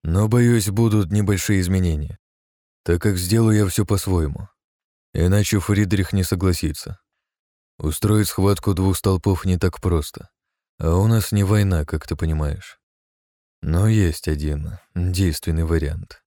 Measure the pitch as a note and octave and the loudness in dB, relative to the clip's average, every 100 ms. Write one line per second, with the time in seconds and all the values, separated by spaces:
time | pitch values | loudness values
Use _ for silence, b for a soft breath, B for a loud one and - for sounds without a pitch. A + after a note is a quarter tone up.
0 | D#2+ E2+ G#2+ A#2+ A#2+ A#2+ G#2 G2+ A#2 G#2+ | 0 0 2 4 4 4 0 0 2 2
1 | F2+ G#2 G2+ G2 - G2 F2+ F#2+ F2+ D2+ | 0 0 0 -2 0 0 2 0 0 -2
2 | D2 - _ _ _ _ _ _ - F2 | -6 -12 _ _ _ _ _ _ -2 0
3 | G#2+ F#2 F2+ A2+ A2 G#2+ G2+ - G2 G2 | 0 -2 0 2 4 4 2 0 0 -2
4 | - F2+ D2+ - - _ _ _ _ _ | 0 -2 -2 -6 -12 _ _ _ _ _
5 | _ - F2 G2+ G2+ G#2 - G#2 G2+ G2 | _ -2 2 2 2 -2 0 0 2 0
6 | F2+ G2+ F2+ F#2 F#2+ F2 - - - F2+ | 0 -2 -2 0 0 0 -4 -6 -12 -16
7 | _ _ _ _ _ _ _ _ D#2 D2+ | _ _ _ _ _ _ _ _ -6 -2
8 | G2+ G#2+ G2+ - F#2+ G2+ - F#2+ F#2+ F#2 | 2 2 2 0 0 2 -2 0 0 0
9 | G2+ F#2+ - F#2 F#2+ F2+ F#2 - F2+ E2+ | 0 0 0 0 0 0 0 -2 -2 -2
10 | D2+ - - _ _ _ _ _ D#2+ F2 | -2 -12 -20 _ _ _ _ _ 0 2
11 | G#2+ A2+ - G#2 F#2+ G#2+ G2+ F2 D2+ D#2+ | 4 2 0 0 2 2 2 0 -2 -6
12 | - D#2+ E2 D#2 D2+ D2 - - _ _ | -6 -4 -2 -2 -2 -6 -12 -20 _ _
13 | _ _ _ _ _ _ D#2 E2 G#2+ A2 | _ _ _ _ _ _ -4 0 2 4
14 | F2+ D2+ - D2+ D2 D2 D2+ D#2 _ F2+ | 2 0 -4 -4 -2 -4 -8 -12 _ -4
15 | F2+ F2+ F#2 D#2 - D#2+ D#2+ E2 D2+ D#2 | -2 0 0 -2 -4 -2 0 0 -2 -6
16 | - - _ | -12 -20 _